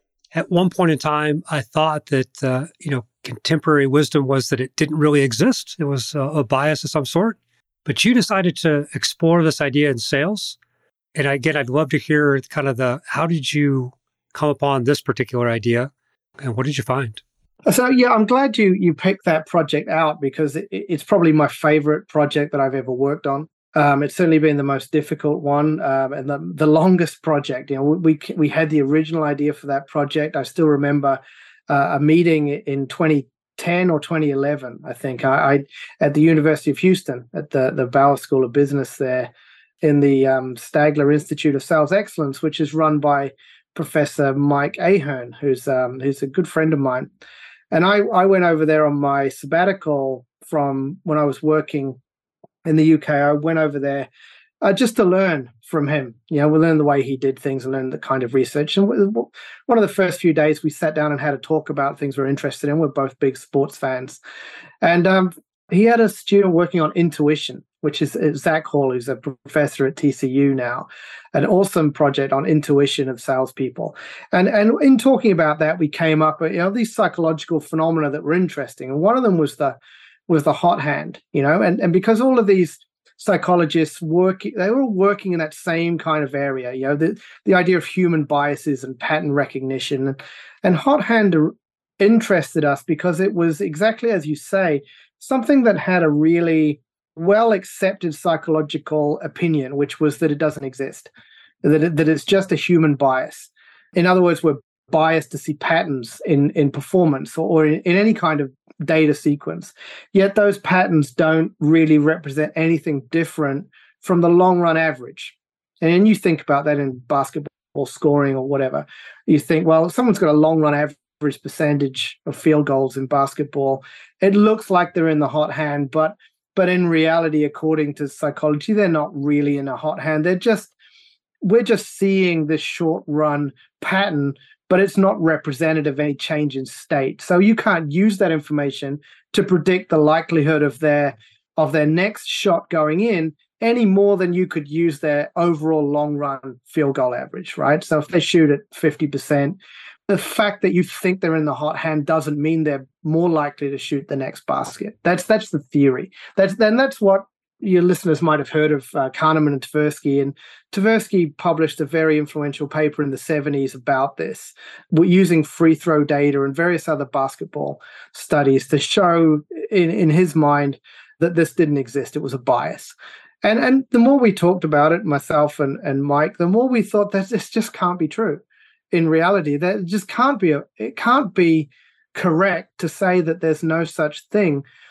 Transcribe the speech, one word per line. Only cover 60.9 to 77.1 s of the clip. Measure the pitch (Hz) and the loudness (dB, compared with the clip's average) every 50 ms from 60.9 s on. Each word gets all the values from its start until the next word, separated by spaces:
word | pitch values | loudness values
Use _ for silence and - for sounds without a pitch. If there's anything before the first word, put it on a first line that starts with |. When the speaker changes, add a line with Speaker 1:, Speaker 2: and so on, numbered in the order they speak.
| - | -2
Speaker 2:
down | 151 151 151 | -2 -2 -2
and | 147 135 | -4 -4
had | 151 151 139 | -4 -4 -6
a | 131 | -6
talk | - - 160 156 151 - | -4 -4 -4 -2 -2 -4
about | 147 139 139 139 135 - | -6 -4 -4 -4 -4 -6
things | 147 143 135 | -8 -6 -4
we're | 143 135 135 | -4 -4 -2
interested | 139 139 - 143 131 - - 143 | -2 -4 -4 -6 -8 -6 -4 -2
in. | 147 160 | 0 0
We're | 160 143 | 0 -2
both | 139 143 135 131 - _ | -2 -4 -6 -6 -4 _
big | 147 135 131 - | -2 -2 -2 -4
sports | - - - 139 135 - - | -8 -4 -2 -2 -2 -2 -4
fans. | - - 135 131 127 131 127 - - - - - - - - - - - - _ _ | -8 -6 -6 -6 -6 -8 -12 -16 -20 -20 -20 -20 -20 -20 -20 -20 -20 -20 -20 _ _
And, | - 170 170 175 170 190 | 0 2 4 4 4 4
um, | 190 190 185 180 - - _ _ _ _ _ - | 4 2 2 0 -4 -8 _ _ _ _ _ -2
he | - 180 214 | 2 4 4
had | 233 240 233 | 6 6 4
a | 226 208 | 4 2
student | - - - - 202 202 196 185 170 | 0 -4 -2 2 4 4 4 4 4
working | 165 175 170 - 175 | 2 2 2 0 0
on | 156 151 | 0 0
intuition, | - 180 170 170 - - 151 147 156 147 - - - - - _ _ _ | 2 0 0 0 0 0 0 2 2 0 -2 -8 -12 -14 -20 _ _ _
which | - 151 - - | -6 -4 -2 -2
is, | 156 135 - | -4 -4 -2
uh, | - - 151 147 | -2 -2 -2 -2
Zach | 139 - 175 156 160 156 - | -2 -2 0 0 -2 -2 -2
Hall, | - 147 139 131 | -2 0 0 0
who's | 127 123 117 135 | -2 -4 -4 -6
a | 135 | -8
professor | 131 - 147 131 - - - - 156 147 143 - - 139 131 | -8 -8 -12 -12 -14 -12 -4 -2 0 0 0 0 -2 -2 -2
at | - | -2
T | - - 143 | -2 -2 -2
C | - - - 131 | 0 -2 -4 -2
U | 127 139 143 139 135 | 0 2 2 2 2
now, | 131 123 120 123 - - - - - - - - - - _ - | 0 -2 -6 -6 -8 -10 -14 -18 -20 -20 -20 -20 -20 -12 _ -2
an | - 143 | 0 0
awesome | 226 202 180 196 190 - 185 156 147 | 2 2 2 2 2 0 0 0 0
project | 143 - 151 143 139 147 135 139 | 0 0 0 0 0 0 -2 -2
on | 135 135 - | -2 -2 0
intuition | - 160 151 147 - 147 139 143 135 - - 139 131 | 0 0 0 2 2 2 2 2 2 0 -2 -4 -4
of | 127 120 | -6 -8
salespeople. | - - 135 131 131 - - - 151 123 127 - 170 - - - - - - - - - | -6 -4 -2 -2 -4 -4 -6 -6 -8 -6 -6 -8 -10 -10 -12 -14 -18 -20 -20 -20 -8 -2
And, | - 180 185 - | 0 2 2 2
and | - 208 208 220 247 - | 2 4 4 4 4 4
in | 294 269 269 220 | 6 6 6 6
talking | - 269 269 - - 220 | 6 4 4 4 4 4
about | 185 165 160 151 151 156 | 4 4 2 2 0 0
that, | 160 151 160 180 | 0 0 0 0
we | 165 147 | -2 -2
came | - - 165 160 156 156 | -2 0 0 2 2 4
up | 156 156 151 - | 2 2 0 0
with, | 165 160 | -4 -4
you | - 170 | -2 -2
know, | 175 190 | -2 -2
these | 202 247 226 220 - | -2 -2 -4 -4 -2
psychological | - 208 175 | 0 -2 -2